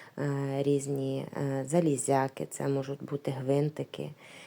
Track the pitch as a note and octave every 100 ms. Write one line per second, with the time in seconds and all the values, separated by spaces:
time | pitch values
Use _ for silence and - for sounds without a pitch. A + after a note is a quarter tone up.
0 | - - C#3+ C#3 C#3 C3+ C#3 C#3+ C3+ C#3
1 | C3+ C3+ - - C#3 C3+ C3 E3 E3 C3+
2 | - C3+ C3+ - - - C#3+ C#3 C3+ C#3
3 | C3 C#3 - C3 C3 C#3 D3 D3+ - -
4 | D3 D3 - -